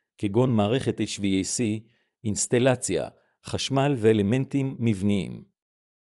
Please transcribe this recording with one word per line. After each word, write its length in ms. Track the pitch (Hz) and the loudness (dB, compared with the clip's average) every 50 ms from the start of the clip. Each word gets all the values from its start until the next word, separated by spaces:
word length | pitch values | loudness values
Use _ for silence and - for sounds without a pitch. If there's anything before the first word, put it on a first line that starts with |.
| _ _ _ | _ _ _
כגון 340 | - 107 101 98 120 127 131 | -6 -4 0 2 2 2 4
מערכת 480 | 117 107 101 104 127 135 - 120 101 - | 4 2 2 2 0 0 0 -2 -2 -2
אייץ' 200 | 107 - - 104 | -4 -4 -4 -4
וי 140 | 101 98 95 | -2 0 0
איי 100 | 95 87 | 0 0
סי, 400 | - - - 120 107 110 110 - _ _ _ _ _ _ _ - | -2 -2 -2 -2 -2 -2 -4 -8 _ _ _ _ _ _ _ -6
אינסטלציה, 840 | 107 98 - - - 131 120 127 135 123 123 - - 87 73 58 57 - _ _ _ _ _ - | -6 -4 -4 -2 0 2 2 4 2 2 0 -2 -2 -2 -2 -4 -6 -10 _ _ _ _ _ -12
חשמל 500 | - 113 - - - 135 139 135 147 143 | -8 -6 -6 -4 -2 0 0 0 0 0
ואלמנטים 800 | 113 104 113 113 107 98 98 123 131 135 - - 139 135 135 - - | 4 4 4 4 4 4 2 2 0 -2 -2 -2 -2 -2 -4 -4 -2
מבניים. 640 | 117 117 104 92 98 104 101 95 78 60 60 55 - _ _ _ _ _ _ _ _ _ _ _ _ _ _ | 0 0 0 2 2 0 0 0 -2 -6 -10 -14 -16 _ _ _ _ _ _ _ _ _ _ _ _ _ _